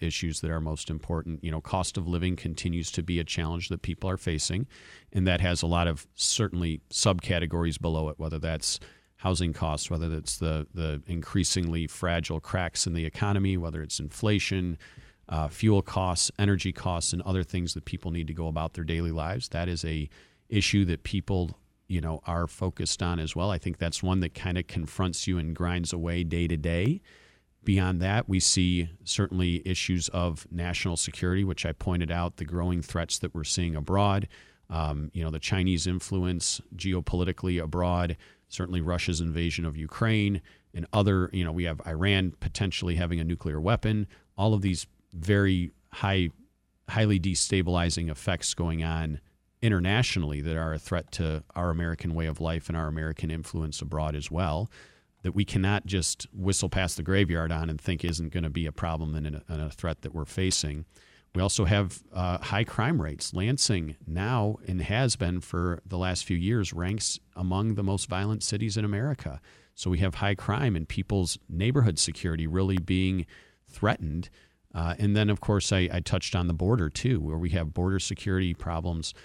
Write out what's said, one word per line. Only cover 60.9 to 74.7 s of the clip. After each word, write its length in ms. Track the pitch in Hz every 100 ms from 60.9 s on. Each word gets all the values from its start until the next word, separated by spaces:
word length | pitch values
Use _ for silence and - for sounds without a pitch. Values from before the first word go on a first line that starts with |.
| - - - _
We 80 | 90
also 220 | 98 - 92
have, 360 | 101 92 - -
uh, 260 | 92 90 90
high 260 | - 101
crime 360 | 117 - 120 156
rates. 320 | 78 71 -
Lansing 600 | 90 107 139 - 95 78 73 -
now, 500 | 82 107 127 104 107 -
and 160 | 92
has 320 | 85 110 127
been 260 | - 87 90
for 400 | - 87 87 85 90
the 120 | 90
last 260 | 92 90
few 120 | - 85
years, 360 | 95 117 92
ranks 480 | 82 90 110 - - _ 90
among 380 | 92 95 113
the 100 | 104
most 240 | 98 98 -
violent 340 | 92 101 107
cities 340 | - 104 110 107
in 80 |
America. 560 | 104 101 143 139 80 69 - - _ -
So 140 | 92
we 80 | 85
have 180 | 92 -
high 180 | 101
crime 400 | 101 - 110 135
and 140 | 85 80
people's 500 | - - 101 87 - -
neighborhood 500 | 82 110 139 110 78
security 460 | - - 90 80 80
really 300 | 90 98 95
being 480 | 80 92 92 95 80 - - _ _
threatened. 600 | - 104 - 76 80 - - _ _ _